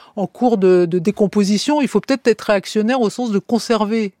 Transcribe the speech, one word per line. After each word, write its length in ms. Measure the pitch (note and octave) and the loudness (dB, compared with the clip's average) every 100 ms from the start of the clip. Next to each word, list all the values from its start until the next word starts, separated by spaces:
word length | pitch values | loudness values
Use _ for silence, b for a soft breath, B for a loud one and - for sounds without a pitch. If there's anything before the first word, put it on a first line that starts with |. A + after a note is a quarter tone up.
| B | B
en 140 | - F3+ | -8 -8
cours 300 | - A#3+ A3 | -2 0 2
de, 280 | F#3 F3+ F3 | 4 4 2
de 120 | F3+ | 0
décomposition, 800 | E3+ - G3+ G#3 G3 G#3 - D4+ | -2 0 0 0 0 0 0 0
il 80 | C4 | 0
faut 100 | G#3 | -2
peut-être 300 | - C4+ A#3+ | -2 0 0
être 140 | G#3+ | 0
réactionnaire 580 | - G3+ - G#3+ G#3+ B3+ | 0 -2 0 -2 0 0
au 100 | G#3 | -2
sens 220 | - B3 | -2 -4
de 60 | G3 | -4
conserver, 720 | - A#3 - A3 G#3 A3+ G3+ - | -2 -4 0 -2 0 -2 -4 -8